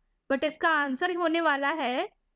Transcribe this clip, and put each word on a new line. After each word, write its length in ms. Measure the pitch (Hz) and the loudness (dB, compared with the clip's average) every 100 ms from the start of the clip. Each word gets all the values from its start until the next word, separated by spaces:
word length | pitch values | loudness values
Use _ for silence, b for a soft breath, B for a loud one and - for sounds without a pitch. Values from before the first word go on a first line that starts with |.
| _ _ - | _ _ -4
but 140 | 269 | -2
इसका 240 | 302 294 339 | -2 0 0
आंसर 440 | 302 285 262 359 349 | 2 0 -2 -2 0
होने 240 | 330 330 | 0 2
वाला 280 | 330 277 277 | 2 2 0
है 360 | 320 247 262 415 - _ | -2 -2 -2 -6 -10 _